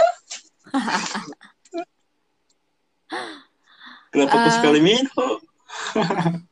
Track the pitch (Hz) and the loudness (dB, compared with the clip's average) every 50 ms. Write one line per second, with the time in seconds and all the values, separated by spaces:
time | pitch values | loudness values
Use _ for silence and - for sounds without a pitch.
0 | 659 698 698 - _ - - - - _ _ _ _ - - 269 208 - - - | 4 2 2 -4 _ -18 -18 -18 -18 _ _ _ _ -6 -4 -4 -2 -2 -4 -4
1 | - - - 226 180 - - - - - _ _ _ _ - 339 349 - _ _ | -4 -6 -8 -10 -10 -12 -16 -20 -20 -20 _ _ _ _ -10 -10 -10 -10 _ _
2 | _ _ _ _ _ _ _ _ _ _ _ _ _ _ _ _ _ _ _ _ | _ _ _ _ _ _ _ _ _ _ _ _ _ _ _ _ _ _ _ _
3 | _ - 330 - 359 330 311 277 - _ _ _ _ _ _ _ - - - - | _ -14 -12 -12 -12 -12 -14 -18 -20 _ _ _ _ _ _ _ -20 -20 -20 -20
4 | _ _ - 139 139 - - 240 233 233 135 - 147 147 147 151 156 180 220 254 | _ _ 0 0 2 4 4 4 4 4 2 4 4 4 4 6 6 4 4 2
5 | 269 269 - - 254 269 - - - _ _ _ _ - - - - - - 220 | 0 -2 -2 -4 -4 -2 -4 -6 -10 _ _ _ _ -18 -14 -12 -12 -6 -2 -2
6 | 196 170 196 180 170 170 175 170 - _ | -2 0 -2 -2 -2 -2 -4 -4 -8 _